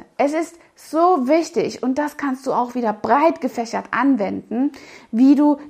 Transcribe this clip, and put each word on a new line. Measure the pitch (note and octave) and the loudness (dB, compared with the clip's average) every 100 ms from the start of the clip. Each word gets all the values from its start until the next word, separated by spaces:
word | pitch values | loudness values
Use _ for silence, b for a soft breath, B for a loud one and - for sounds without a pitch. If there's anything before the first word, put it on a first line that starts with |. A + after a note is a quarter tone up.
| - - | -12 -2
Es | C#4+ | -2
ist | D#4 E4 - b _ | -2 -6 -10 b _
so | - D#4 F4 F4+ B3+ | -6 0 2 2 2
wichtig | D#4+ D#4+ A3+ F3 A3 | 0 0 -2 -4 -4
und | B3+ C4+ | -4 -4
das | D4 - | -4 -6
kannst | C#4+ C4 - | -6 -6 -4
du | |
auch | F#3+ B3 B3 | -4 -4 -4
wieder | A3+ | -4
breit | G#3+ A3 C4 D#4+ E4 | -4 0 2 2 0
gefächert | - - A3+ G3 - | -4 -6 -6 -8 -6
anwenden, | A3 C#4 B3+ F#3+ G3 - A3+ C#4+ C#4 B B B | -2 0 0 -2 -6 -6 -4 -4 -4 B B B
wie | A3 C4 C#4 | 2 4 6
du | D4 C#4+ - | 4 2 -4